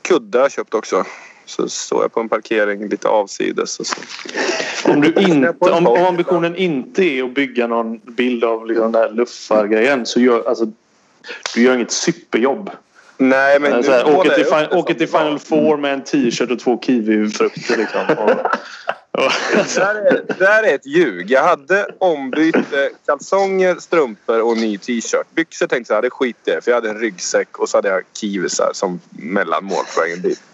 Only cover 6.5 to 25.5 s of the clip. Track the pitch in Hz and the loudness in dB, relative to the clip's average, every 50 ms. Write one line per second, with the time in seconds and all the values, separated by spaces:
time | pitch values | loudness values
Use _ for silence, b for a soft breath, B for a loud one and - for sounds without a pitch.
6.5 | 175 180 190 175 151 131 113 - - - 190 170 135 131 131 127 127 139 139 131 | -2 -2 -2 -2 -2 -4 -6 -4 -2 0 0 0 0 -2 -4 -2 -2 -2 -2 -2
7.5 | 117 120 117 117 117 117 113 113 113 113 _ 131 117 113 123 127 123 117 117 117 | -2 -2 -2 0 0 -2 -2 -4 -6 -10 _ -10 -4 -2 0 0 0 0 0 0
8.5 | 113 110 113 113 113 113 110 113 113 113 113 107 107 113 120 - - - - - | 0 -2 -2 -2 0 0 0 2 2 2 2 2 0 -2 -2 -2 -4 -18 -4 0
9.5 | 107 107 104 101 110 110 113 139 143 127 113 - - 120 123 127 120 113 - 131 | 2 2 2 2 2 2 2 2 2 0 -2 -2 0 2 4 4 4 2 0 -2
10.5 | 120 107 113 107 107 _ _ _ _ _ _ _ _ _ B B B B B - | -2 -2 -2 -6 -6 _ _ _ _ _ _ _ _ _ B B B B B -6
11.5 | - 117 120 127 127 123 110 - - - - 175 170 - - _ - 117 117 135 | 0 2 4 4 4 2 0 -4 -4 -2 -2 -2 -2 -4 -8 _ -2 0 0 0
12.5 | 135 214 196 - - - _ _ b b b b b - 135 131 131 135 135 139 | 0 -4 -8 -12 -14 -16 _ _ b b b b b 0 2 4 4 4 4 4
13.5 | 143 143 147 139 120 120 - - 135 120 120 151 147 185 185 - - - - 156 | 4 4 4 2 2 2 4 4 4 4 6 6 4 6 4 4 4 4 2 2
14.5 | 165 156 151 151 - 175 165 - 165 - 160 - - 165 156 151 151 143 - - | 2 2 2 2 0 0 0 0 -2 -2 -2 0 0 0 0 0 -2 -6 -4 -2
15.5 | 160 156 151 156 151 143 143 139 139 135 - - - 147 127 117 110 - 127 113 | 0 2 2 2 2 0 0 -4 -4 -4 -4 -2 0 0 2 0 0 -2 -2 -2
16.5 | 127 110 - 131 120 110 - - 127 120 107 110 110 107 107 107 107 - 113 104 | -2 -2 0 -2 -2 0 0 0 0 2 2 2 2 2 0 -2 0 0 -2 -2
17.5 | - - - - 117 113 107 - - 95 95 - 156 - 107 - 262 - - - | -2 -6 -4 -4 -2 -2 -2 -2 -4 -4 0 0 -2 0 2 0 0 0 0 -4
18.5 | - B B B B B B B B B B _ - - 135 131 - - - - | -4 B B B B B B B B B B _ -2 0 0 0 0 -2 -2 0
19.5 | - 214 170 - - 175 185 202 214 214 202 185 143 123 - - 175 - 180 196 | 0 0 0 0 0 0 0 0 -2 0 2 2 2 2 0 -6 -2 2 4 4
20.5 | 214 220 220 202 185 180 _ 139 143 175 170 127 92 87 90 101 127 131 151 175 | 4 4 4 2 0 0 _ 0 2 2 2 2 0 -6 -2 2 2 4 4 4
21.5 | 165 147 139 135 185 202 202 196 - - 190 180 160 143 135 131 123 151 156 165 | 2 0 0 0 0 0 0 -4 -4 0 0 0 0 0 -4 -4 0 2 2 2
22.5 | 170 - - - 147 139 139 135 - _ _ - 147 135 - - 190 196 196 196 | 2 0 -2 -2 -2 -2 -2 -2 -4 _ _ -4 -4 -4 -2 -2 0 0 0 0
23.5 | 190 190 185 180 175 147 - _ 180 165 147 117 104 _ _ - 117 113 110 117 | 2 2 2 0 0 -2 -4 _ 2 2 2 2 -2 _ _ 0 0 2 2 2
24.5 | 117 113 113 110 104 95 - - 123 117 107 - - 78 78 _ _ 160 160 _ | 2 0 0 -2 -2 -4 -4 -4 -4 -4 -4 -2 -2 -4 -4 _ _ -4 -4 _